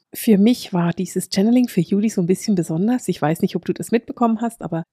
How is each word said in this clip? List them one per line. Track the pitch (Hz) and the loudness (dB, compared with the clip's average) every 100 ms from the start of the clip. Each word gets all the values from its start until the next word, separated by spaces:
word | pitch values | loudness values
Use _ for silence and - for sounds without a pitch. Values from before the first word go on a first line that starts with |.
| _ | _
für | - - 196 | -4 2 4
mich | 208 247 - | 4 2 -2
war | 180 170 | -2 0
dieses | 170 180 185 - | -2 -4 -6 -4
Channeling | - 208 247 240 | 0 2 4 2
für | - | 0
Juli | 165 202 220 | 0 0 0
so | 208 | 0
ein | 170 | 0
bisschen | 190 - 185 | 0 0 0
besonders. | 160 165 208 254 - | 0 -2 0 0 -2
Ich | 175 | -2
weiß | 151 165 | -2 0
nicht, | 202 180 | -2 -2
ob | |
du | - | -4
das | 175 180 | -6 -2
mitbekommen | 233 - - 233 220 | -2 -2 -2 0 0
hast, | 233 - | -4 -8
aber | 156 165 - | -8 -6 -6